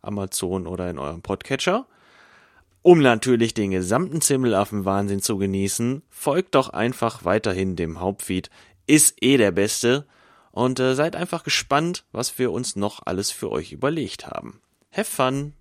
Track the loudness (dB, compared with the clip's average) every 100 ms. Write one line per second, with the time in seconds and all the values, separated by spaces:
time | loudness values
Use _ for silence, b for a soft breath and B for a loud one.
0 | -6 -6 -6 -4 -4 -4 -4 -6 -6 -6
1 | -8 -10 -6 -6 -4 -4 0 -2 -4 b
2 | b b b b b b b _ 8 8
3 | 8 4 4 4 2 0 0 0 0 0
4 | 0 -2 0 2 2 2 2 -2 0 0
5 | 0 -2 -2 -2 0 0 -2 -2 -2 -4
6 | _ -6 -2 0 2 2 2 -2 -2 0
7 | -4 -2 0 0 0 -2 -2 -2 -4 -2
8 | -4 -4 -4 -6 -6 b b b 2 4
9 | 4 2 2 4 4 2 0 0 0 0
10 | -2 b b b b -2 -2 0 0 2
11 | -2 -2 -6 -6 -2 -4 0 0 0 -4
12 | _ -6 -6 -2 -2 -2 -6 -4 -4 -4
13 | -6 -4 -4 -6 -4 -4 -6 -4 -2 -2
14 | -6 -10 -12 -12 -12 -20 _ _ _ -6
15 | -6 0 0 0 -6 -12